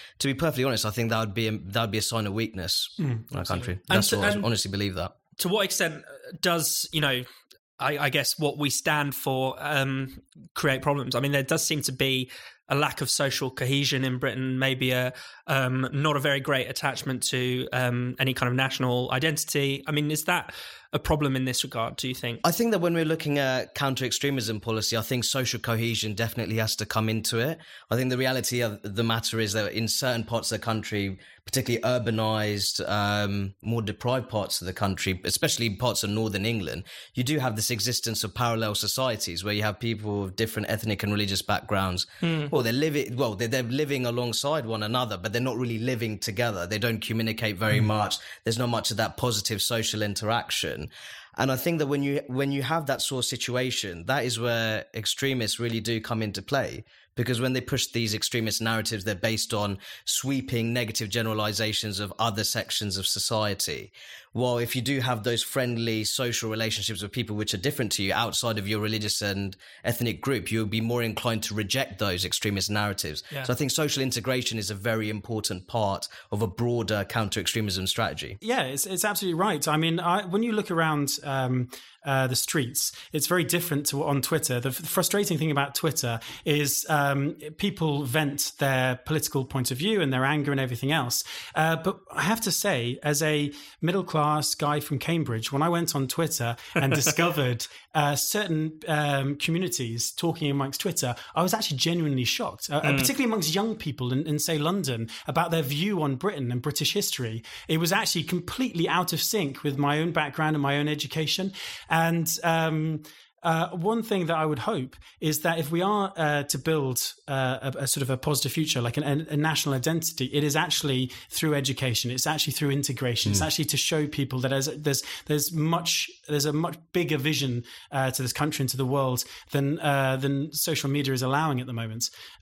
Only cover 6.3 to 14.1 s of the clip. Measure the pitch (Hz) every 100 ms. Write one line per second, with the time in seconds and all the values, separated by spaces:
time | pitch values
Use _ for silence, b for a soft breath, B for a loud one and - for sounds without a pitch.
6.3 | 170 180 170 151 - - 160 147 127 123
7.3 | B B - _ _ 131 147 143 143 131
8.3 | - 147 147 147 - - 151 143 - -
9.3 | 131 131 - 147 147 135 135 131 - -
10.3 | - - - 151 131 151 143 135 120 139
11.3 | 143 135 160 - 151 131 127 135 131 127
12.3 | B B B - 139 147 - 131 - 139
13.3 | - 131 127 127 139 139 135 131